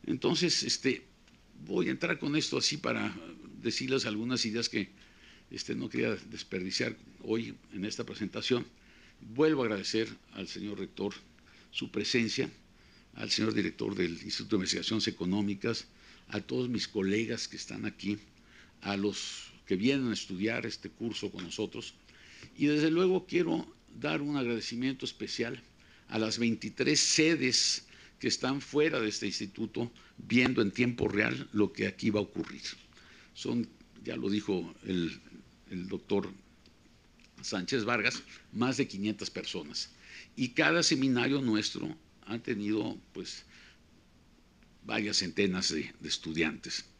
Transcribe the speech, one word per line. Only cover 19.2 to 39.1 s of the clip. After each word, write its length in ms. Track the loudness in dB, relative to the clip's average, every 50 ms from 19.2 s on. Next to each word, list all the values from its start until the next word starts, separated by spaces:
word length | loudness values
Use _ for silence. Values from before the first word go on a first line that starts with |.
| -6 -8 -8 -10 -12 -16 -20 -20 -2
que 80 | 0 0
vienen 360 | 4 4 4 4 4 2 0
a 40 | 0
estudiar 520 | -2 -4 -6 -4 0 0 0 0 0 -4
este 220 | -6 -8 -8 -12 -14
curso 440 | -8 -4 -4 -4 -4 -4 -6 -6
con 100 | -6 -8
nosotros. 520 | -10 -8 -4 -4 -4 -4 -4 -10 -12 -12 -16 -18 -20 -20 -20 -20 -20 -20 -20 -20 -20 -18 -2
Y 100 | 2 2
desde 260 | 4 4 4 4 4
luego 340 | 4 4 4 4 4 2 0
quiero 400 | 0 0 2 2 4 2 0 -2 -6 -14 -20 _ -18 -10 -6
dar 240 | -2 -2 0 0
un 140 | 0 0 0
agradecimiento 680 | 0 0 0 0 -2 -2 -4 -4 -2 0 -2 -2 -2 -6
especial 560 | -8 -6 -6 -8 -6 -2 -2 -2 -2 -2 -8 -12 -20 -20 -20 -20 -20 -20 -20 -12
a 140 | -2 0 0
las 180 | 2 2 2 2
veintitrés 640 | 2 2 2 0 -4 -8 -2 0 2 4 6 4
sedes 840 | 4 4 6 6 6 6 6 4 2 2 4 4 4 2 0 -2 -4 -14 -20 -20 -20 -20 -14 -2
que 80 | 0 0
están 320 | 0 2 0 0 -2 -2
fuera 400 | -4 0 2 4 4 4 4 2
de 80 | 0 0
este 180 | 0 -2 -2
instituto 680 | -2 -2 -4 -6 -6 -4 -4 -6 -4 -2 -4 -4 -4 -6 -16 -20 -20 -18
viendo 460 | -16 -4 4 6 6 6 6 6 4
en 80 | 4 4
tiempo 380 | 4 2 2 2 4 2 0 2
real 400 | 4 4 4 2 2 -2 -6 -2
lo 200 | 2 2 2 2
que 160 | 2 -2 -2 -2
aquí 220 | -2 0 0 2
va 100 | 2 2
a 20 |
ocurrir. 400 | 0 0 -4 -6 -6 -6 -8 -10 -10 -10 -12 -12 -18 -20 -20 -20 -20 -20 -20 -20 -20 -20 -14
Son, 340 | -8 -4 -2 0 0 -2 -2 -8 -20 -20 -20 -20 -12 -10
ya 120 | -8 -6
lo 140 | -2 0 0
dijo 420 | 0 0 2 0 0 0 -2 -6 -12 -10 -4
el, 340 | -2 0 0 0 0 -4 -8 -18 -20 -20 -20 -20 -20 -20 -20 -14 -10
el 180 | -8 -8 -6 -6
doctor 440 | -6 -8 -2 0 0 0 0 -2 -12 -16 -20 -20 -20 -20 -20 -20 -20 -20 -20 -20 -20 -20 _ -20 -20 -20 -20 -20 -18 -12
Sánchez 420 | -6 -4 -2 -2 0 0 0 0 2
Vargas, 380 | 2 2 2 2 0 0 -2 -10 -14 -20 -20 -20 -8
más 260 | 0 2 2 2 4 2
de 100 | 0 -2
quinientas 420 | -2 -2 -2 -2